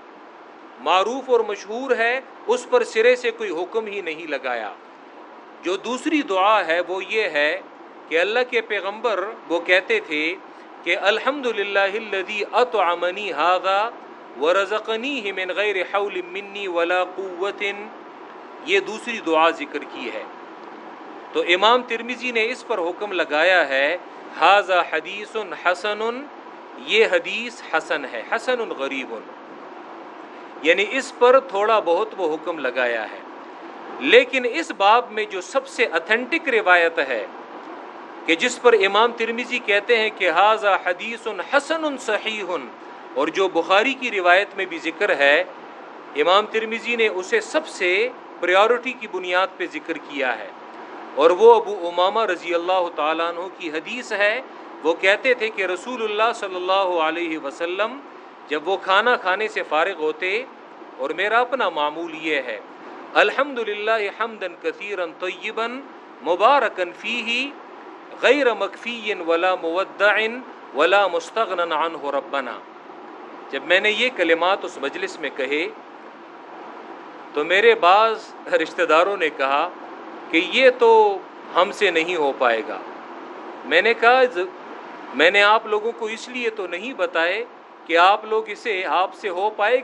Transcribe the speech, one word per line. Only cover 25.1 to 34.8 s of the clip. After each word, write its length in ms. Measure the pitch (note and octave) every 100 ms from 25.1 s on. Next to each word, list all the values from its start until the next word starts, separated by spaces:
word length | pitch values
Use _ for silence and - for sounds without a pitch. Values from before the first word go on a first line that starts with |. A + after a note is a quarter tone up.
| G3 G#3 A3 G3+ D3+ F3
حسن،" 560 | F3+ G#3 G#3 A3+ A#3+ C#4+ - - - - - C3+
یہ 200 | G3+ G#3
حدیث 500 | F3+ D#3+ G3+ A#3+ A3 -
حسن 300 | D#3+ D#3 D#3+
ہے، 180 | C3 A#2+ G#2
حسن 260 | A3 A#3 B3
غریب، 560 | G#3 D3 C3+ C3+ A#2+ A2+ - - - - - - - - - - - - - -
یعنی 220 | D3 F3 G#3
اس 280 | B3+ - -
پر 220 | A#3+ C4
تھوڑا 380 | B3+ G3 G#3+ G#3+
بہت 300 | D#3+ E3+ G#3+ -
وہ 180 | E3+
حکم 240 | D#3 D#3 E3
لگایا 460 | C3 B2 B2+ A#2
ہے۔ 140 | G#2 G2 - - - - - - - -
لیکن 460 | B3 A3 C4 C4+ B3
اس 200 | C#4 E4
باب 340 | C4+